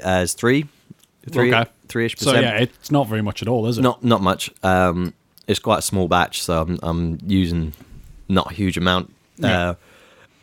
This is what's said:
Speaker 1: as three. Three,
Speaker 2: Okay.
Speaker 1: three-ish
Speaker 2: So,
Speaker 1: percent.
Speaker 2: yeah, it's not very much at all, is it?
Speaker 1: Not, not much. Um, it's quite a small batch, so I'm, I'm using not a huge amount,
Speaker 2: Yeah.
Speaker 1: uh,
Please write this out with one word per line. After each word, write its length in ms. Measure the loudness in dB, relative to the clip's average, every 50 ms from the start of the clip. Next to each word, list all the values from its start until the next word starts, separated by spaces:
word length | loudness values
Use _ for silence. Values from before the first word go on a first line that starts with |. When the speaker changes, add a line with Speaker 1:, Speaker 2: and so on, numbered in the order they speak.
| 0
Speaker 1:
as 300 | 0 0 0 0 -2 -2
three. 320 | 0 2 2 2 2 0 -4 _ _ _ _ -20 _ _ _ _ _ -14 -6
Three, 220 | -2 0 2 4
Speaker 2:
Okay. 160 | 2 2 0 -2 _ _ _ -8
Speaker 1:
three-ish 280 | -4 -2 -2 -2 -4 -2
Speaker 2:
So, 80 | 0 2
Speaker 1:
percent. 120 | 4 4 4
Speaker 2:
yeah, 140 | 2 2 0
it's 320 | 0 -2 _ _ -6 0
not 160 | 0 0 2 0
very 140 | -2 -2
much 180 | -2 -4 -4 -4
at 60 | -4 -2
all, 180 | -2 0 0
is 120 | -2 0 2
it? 40 |
Speaker 1:
Not, 220 | 2 0 0 0 2
not 160 | 2 2 4
much. 300 | 4 0 0 0 -4 -12 _ -4
Um, 520 | 0 2 4 4 4 2 2 0 -4 -4 -6 _ _ _ _ _ -4 -4
it's 100 | -2 -2
quite 200 | 0 0 0 0
a 40 |
small 240 | 0 -2 -2 0 0
batch, 360 | 2 2 2 2 0 -2 -8
so 180 | -4 -2 -2 -2
I'm, 160 | -2 -2 -4 -4
I'm 360 | -4 -4 -2 -2 -2 -4 -4 -6 -4
using 460 | 0 0 2 2 2 0 -2 -4 -4 -8 -12 -20 -20 -20 -20 -20 -20 -20 -16 -6 -2
not 220 | 0 0 0 -2
a 20 | -4
huge 220 | -4 -4 -2 -2
amount, 340 | 0 0 0 0 0 -2 -6 -16 _ _ _ _ -4
Speaker 2:
Yeah. 320 | -2 0 0 0 0 -2
Speaker 1:
uh, 40 | -4 -8 _ _ -20 -20 _ _ _ _ -20 _ _ _